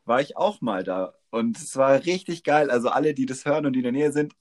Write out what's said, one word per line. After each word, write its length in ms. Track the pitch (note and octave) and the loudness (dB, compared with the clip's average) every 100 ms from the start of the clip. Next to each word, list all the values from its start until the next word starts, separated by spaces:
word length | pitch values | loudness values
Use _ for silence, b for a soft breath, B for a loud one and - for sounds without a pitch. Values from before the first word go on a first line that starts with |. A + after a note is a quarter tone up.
| - | -2
war 160 | B2 | 0
ich 160 | D3 - | 0 -2
auch 240 | F#3+ G#3 | -2 -2
mal 220 | B2 F#2+ | -4 -4
da. 300 | F#2+ F#2 F#2 - _ | -4 -4 -6 -8 _
Und 280 | A2+ A2+ A2+ | -4 -2 -4
es 180 | - C3+ | -6 0
war 280 | C3+ C#3 | 4 4
richtig 400 | E3+ F3+ - E3+ | 2 -4 -4 -6
geil. 260 | - D3 C#3+ | 0 2 4
Also 200 | B2 A#2+ | 2 2
alle, 220 | C3 D3+ | 2 0
die 140 | D3 C3 | 0 -4
das 180 | C3 | -4
hören 220 | D3 D3 D3 | -2 0 0
und 60 | |
die 80 | B2+ | 0
in 40 | |
der 80 | B2 | 0
Nähe 200 | C3 D3 | 0 0
sind, 220 | C#3+ D3+ - | 0 -2 -6